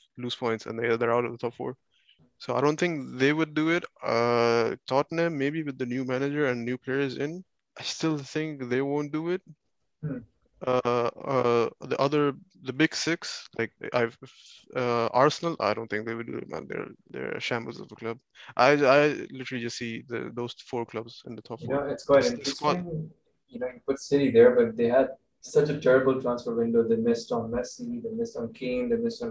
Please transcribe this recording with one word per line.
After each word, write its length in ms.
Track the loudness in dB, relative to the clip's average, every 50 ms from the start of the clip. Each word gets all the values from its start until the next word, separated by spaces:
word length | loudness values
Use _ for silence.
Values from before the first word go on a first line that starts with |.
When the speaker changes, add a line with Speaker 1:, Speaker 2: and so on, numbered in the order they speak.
| _ _ _
Speaker 1:
lose 180 | -10 -8 -8 -6
points, 300 | -4 -2 -2 -2 -2 -6
and 140 | -8 -6 -4
they, 180 | 0 0 2
they're 160 | 2 2 2 2
out 120 | 2 0
of 60 | -2
the 60 | -6
top 160 | -6 -8 -8 -6
four. 240 | -6 -8 -8 -8 -10 _ _ _ _ _ _ _ _ _ _ _ _
So 160 | -8 -4 0
I 40 | 2
don't 160 | 2 2 2
think 420 | 2 0 -2 -2 -4 -8 -10 0 2
they 120 | 4 4
would 220 | 4 2 0 0 0
do 160 | 0 2 2
it. 160 | 0 0 -2 -6 _ _ -2
Uh, 720 | 0 2 2 4 4 4 4 4 4 4 4 2 0 -2 -4 _
Tottenham, 500 | 0 0 0 0 0 0 0 0 0 0
maybe 260 | 0 -2 -2 -2 -2 -6
with 140 | -6 -6
the 80 | -6 -4
new 180 | -4 -2 -4 -2
manager 440 | -2 -2 -2 -2 -2 0 0 0
and 180 | 0 0 -2 -2
new 120 | -4 -6
players 380 | -6 -4 -4 -2 -2 -2 -2 -2
in, 280 | -4 -6 -6 -6 -10 -14 _ _ _ _ _ _ -10
I 40 | -8
still 340 | -8 -6 -2 0 0 0
think 520 | -2 -4 -6 -6 -4 -4 -4 -6 -8 -4 -2
they 120 | 0 0
won't 300 | 0 0 -2 -2 -4 -4
do 180 | -4 -4 -2 -2
it. 120 | -4 -4 -6 -14 -20 _ _ _ _ _ _ _ _ _ -8
Speaker 2:
Hmm. 140 | -8 -8 -8 -12 _ _ _ _ _ _ _ -4
Speaker 1:
Uh, 440 | 0 0 0 0 0 0 0 0 -2 -4 -6 -6 -2 0
uh, 340 | 2 2 4 4 2 2 0 -4 _
the 180 | -8 -6 -2 0
other, 340 | 0 2 2 2 2 0 -2 -4 -14 _ _ -12 -10
the 100 | -10 0
big 220 | 0 0 0 2
six, 520 | -2 -2 -2 -2 -4 -6 -12 -12 -12 -14 -12 -6
like, 140 | -6 -6 -6 -6 _ -10 -2 0
I've, 240 | 0 0 0 -2 _ -20 -20 -20 -20 -20 -20 -20 -20 _ _ -6
uh, 320 | -2 -2 0 0 0 0
Arsenal, 480 | 2 4 6 4 4 4 0 -4 -6 -4 0
I 140 | 0 0 0
don't 160 | -2 -4 -6
think 160 | -6 -6 -4
they 100 | -6 -6
would 120 | -8 -8
do 100 | -8 -8
it, 120 | -10 -8 -8
man. 180 | -10 -10 -10
They're, 200 | -8 -8 -8 -8 -10 -14 _ _ _
they're 220 | -12 -8 -8 -8
a 80 | -6 -6
shambles 400 | -4 -4 -4 -4 -4 -8 -12 -12
of 120 | -14 -16
a 40 | -16
club. 240 | -10 -10 -10 -10 -10 _ _ _ -20 -20 -8 2
I, 140 | 6 6 6
I 360 | 6 6 6 6 6 6 6 4 2 -2 -6 -10
literally 320 | -12 -12 -10 -8 -6 -6 -6
just 140 | -6 -6
see 260 | -6 -8 -8 -8 -8 -10
the, 240 | -8 -8 -6 -6 -6 -6
those 200 | -8 -8 -8 -10
four 320 | -14 -12 -8 -6 -6 -6
clubs 360 | -6 -8 -10 -10 -10 -16 -18 -16
in 100 | -14 -14
the 60 | -14
top 200 | -12 -14 -14 -12
Speaker 2:
You 60 | -6
Speaker 1:
four. 80 | -4 -4
Speaker 2:
know, 100 | -2 -2
it's 160 | -4 -6 -8 0
quite 200 | 4 4 6 6
Speaker 1:
The 80 | 4 -2
s-, 60 | -2
the 60 | -6
squad 320 | -8 -6 -2 0 0 0
Speaker 2:
interesting. 340 | 0 -4 -6 -8 -8 -8 -10 -14 _ _ _ _ _ _ _
You 100 | -10 -8
know, 80 | -8
you 120 | -8 -8 -8 _
put 120 | -4 -4 -4
City 320 | -2 0 2 2 2 6
there, 200 | 8 10 10 10 8
but 200 | 6 4 2 2
they 120 | 0 0
had 220 | 4 4 4 4 2 -2 -12 _ _ _ _
such 280 | -20 2 2 2 4 4
a 100 | 0 2
terrible 420 | 4 6 6 6 6 4 2 2
transfer 320 | 0 -2 -2 -2 -4 -4 -2
window. 300 | 0 0 4 4 4 4
They 140 | 4 2
missed 340 | 2 2 2 0 0 0 -4
on 180 | -4 -4 -2 -4
Messi, 520 | -4 -4 -6 -6 -10 -12 -10 -8 -8 -8 -6
they 80 | -6
missed 260 | -4 -4 -6 -6 -6
on 140 | -8 -8 -8 -8
Kane, 360 | -8 -6 -4 -2 -2 0 0
they 80 | 0
missed 260 | 0 0 -2 -4 -4 -8
on 60 | -6